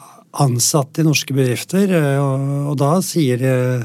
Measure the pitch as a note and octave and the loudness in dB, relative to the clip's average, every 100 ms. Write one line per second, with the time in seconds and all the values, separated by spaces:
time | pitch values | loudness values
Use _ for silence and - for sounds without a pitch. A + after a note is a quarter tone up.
0 | - - _ - C#3+ A#2+ - D3+ C3+ - | -10 -20 _ -2 0 0 0 0 -2 0
1 | D#3+ C3+ - C3+ B2+ A2+ - F#3 G3 F3 | 0 0 -2 0 0 -2 -2 0 2 2
2 | C#3+ C#3 C#3 C3+ C#3 C#3 C#3+ D3 C#3+ F#3 | 2 0 0 -2 -2 -4 -2 0 2 2
3 | F#3 E3+ C#3 B2 C3 B2+ B2+ B2+ | 0 0 0 0 0 0 0 -2